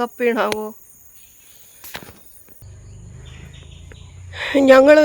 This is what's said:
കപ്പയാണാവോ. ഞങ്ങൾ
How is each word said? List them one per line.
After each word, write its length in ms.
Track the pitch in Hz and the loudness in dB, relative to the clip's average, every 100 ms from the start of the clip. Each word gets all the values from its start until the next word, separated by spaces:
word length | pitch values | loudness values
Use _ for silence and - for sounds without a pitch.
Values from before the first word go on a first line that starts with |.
കപ്പയാണാവോ. 640 | 240 - 240 226 202 214 214 - - _ _ _ _ _ _ _ - - - - - - _ _ _ - - - - - - - - - - - - - - - - - - - - 285 269 | -8 -4 -4 -2 -4 -6 -10 -18 -20 _ _ _ _ _ _ _ -20 -20 -20 -20 -20 -20 _ _ _ -20 -20 -20 -20 -20 -20 -20 -20 -20 -20 -20 -20 -20 -20 -20 -20 -20 -20 -16 -6 0 2
ഞങ്ങൾ 260 | 262 277 302 | 4 4 4